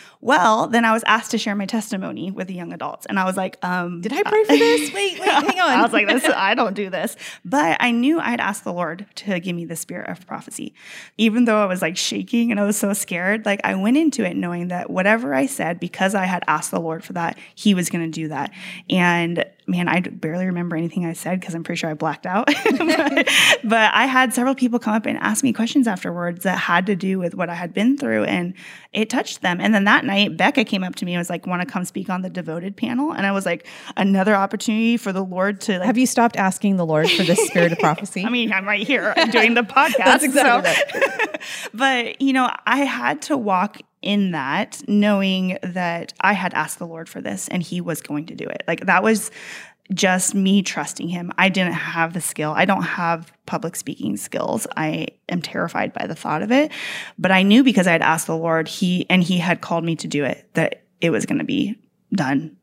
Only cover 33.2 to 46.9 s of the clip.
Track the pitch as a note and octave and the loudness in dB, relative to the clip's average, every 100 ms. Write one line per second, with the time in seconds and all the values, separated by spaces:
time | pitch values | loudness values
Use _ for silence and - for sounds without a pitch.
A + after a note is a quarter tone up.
33.2 | G3 G3 F#3+ F3 - - - - F#3+ G3 | -2 0 -2 -4 -8 -18 -10 0 2 4
34.2 | F#3+ G3+ G3 G#3+ - A3 A3+ A#3 G3+ F#3 | 4 4 2 -2 -2 2 2 2 0 -4
35.2 | F#3+ F3+ G3 G3 - F#3 F#3 A#3 B3+ - | -4 -2 -2 -2 -2 0 2 2 2 4
36.2 | A#3 - F#3+ - G3+ F#3+ E3 D#3 F#4 F4 | 2 4 0 2 2 2 2 2 4 2
37.2 | F3+ - G4 - E3+ E3 F3 D#3+ G3+ F#3+ | 4 4 4 4 2 4 2 2 -4 -6
38.2 | G#3 B3 A3+ F#3+ G3 G#3 A3 B3 F#3+ - | -2 -2 0 -2 0 -2 0 0 2 2
39.2 | D#4 A3+ A3 A#3 A3 - D4+ B3+ A3 B3+ | 2 4 4 4 2 4 4 4 6 6
40.2 | D4 C#4 B3+ A#3+ - D#3 C#5+ - - - | 4 4 6 4 4 0 0 0 -2 0
41.2 | A4 - - - - G#3+ C4+ B3+ A#3 - | -4 -6 -12 -12 -12 0 2 2 -2 -2
42.2 | C4+ C4 B3+ - - B3+ C#4 A#3+ A#3+ D4+ | 2 2 2 -2 0 2 0 0 -2 -2
43.2 | - C#4+ G#3 F#3 G#3 - - _ - G#3 | -2 -2 0 0 0 -4 -20 _ -2 0
44.2 | G3 D#3+ C3 D#3+ - - - G#3 G#3 G3+ | 0 -2 -2 -2 -2 -8 0 2 4 4
45.2 | G3 F#3+ F#3 F3+ F3+ F3+ F3 E3+ - - | 2 2 0 -4 -6 -4 -4 -4 -8 0
46.2 | F#3+ G3+ F3+ - D#3 - E3+ | 2 2 0 -2 -4 -6 -12